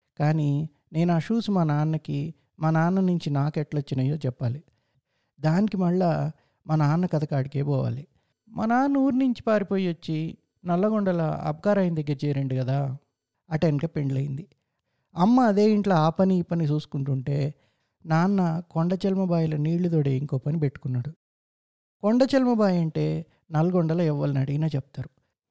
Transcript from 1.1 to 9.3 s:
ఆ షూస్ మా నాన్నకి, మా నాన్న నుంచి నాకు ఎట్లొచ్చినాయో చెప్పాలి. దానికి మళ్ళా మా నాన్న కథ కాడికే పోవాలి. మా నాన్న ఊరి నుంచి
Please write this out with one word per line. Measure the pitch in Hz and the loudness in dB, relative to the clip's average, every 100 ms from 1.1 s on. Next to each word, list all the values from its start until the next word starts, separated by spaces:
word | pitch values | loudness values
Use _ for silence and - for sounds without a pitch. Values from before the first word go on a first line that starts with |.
ఆ | 170 | 0
షూస్ | - 226 208 | 0 -2 0
మా | 196 | 0
నాన్నకి, | 156 147 156 156 - 143 160 - _ - | 0 0 -2 -4 -4 -6 -6 -10 _ -4
మా | 156 | 0
నాన్న | 160 165 190 | 2 2 2
నుంచి | 185 175 156 | 0 0 -2
నాకు | 143 143 156 | -2 -2 -4
ఎట్లొచ్చినాయో | 147 147 143 131 131 156 | -4 -6 -4 -2 -2 -2
చెప్పాలి. | 131 - 120 135 - _ _ _ _ _ _ _ | -4 -4 -6 -6 -12 _ _ _ _ _ _ _
దానికి | 151 170 208 190 | 0 0 0 0
మళ్ళా | 175 180 180 151 147 - _ _ - | 0 2 0 0 -4 -8 _ _ -2
మా | 156 | 0
నాన్న | 143 165 180 | 2 2 0
కథ | 156 | -2
కాడికే | 151 143 135 135 | -2 -2 -2 -4
పోవాలి. | 143 135 127 120 - _ _ _ _ | -2 -2 -2 -6 -10 _ _ _ _
మా | - 220 | -4 0
నాన్న | 240 277 277 | 2 2 2
ఊరి | 269 254 | 2 2
నుంచి | 262 | 0